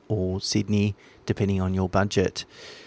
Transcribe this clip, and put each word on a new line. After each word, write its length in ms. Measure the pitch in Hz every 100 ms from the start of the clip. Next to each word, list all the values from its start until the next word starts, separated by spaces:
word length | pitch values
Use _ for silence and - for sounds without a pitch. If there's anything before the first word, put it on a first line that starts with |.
| -
or 320 | 107 92 95
Sydney, 540 | - 107 101 104 104 - - - -
depending 340 | - 101 98
on 140 | 92
your 140 | 95 92
budget. 560 | 98 101 98 92 - - - - -